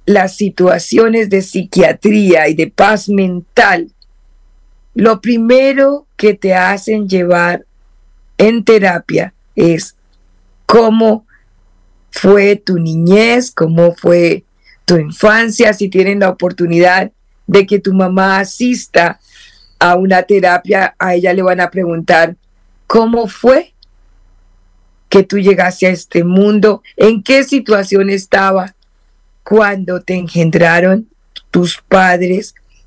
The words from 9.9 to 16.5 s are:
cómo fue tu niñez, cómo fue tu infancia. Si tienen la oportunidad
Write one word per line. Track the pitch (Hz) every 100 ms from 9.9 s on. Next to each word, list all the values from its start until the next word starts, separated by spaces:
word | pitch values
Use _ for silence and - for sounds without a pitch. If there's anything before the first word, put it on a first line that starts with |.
| - _ _ _ _ _ _ -
cómo | 226 226 220 220 220 - _ _ _ _ _ _ _ _
fue | - 190 202 196 202
tu | - 180
niñez, | 165 160 170 202 226 240 247
cómo | - 160 165 175 170
fue | 170 175 170 160 - _ _ _ -
tu | 170
infancia. | 151 160 214 214 226 214 220
Si | 202 202
tienen | 190 190 202
la | 190
oportunidad | 185 180